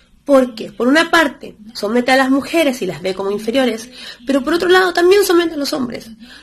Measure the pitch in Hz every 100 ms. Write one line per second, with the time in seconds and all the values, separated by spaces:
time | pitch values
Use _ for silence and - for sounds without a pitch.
0 | _ _ - 269 254 - - - 240 302
1 | 339 339 285 - - - 214 - 208 240
2 | 247 262 262 269 - 330 294 247 185 143
3 | 185 190 196 208 226 269 254 220 - -
4 | - - - 277 262 339 359 370 370 349
5 | 349 403 392 349 339 311 277 - 240 -
6 | - - 233 -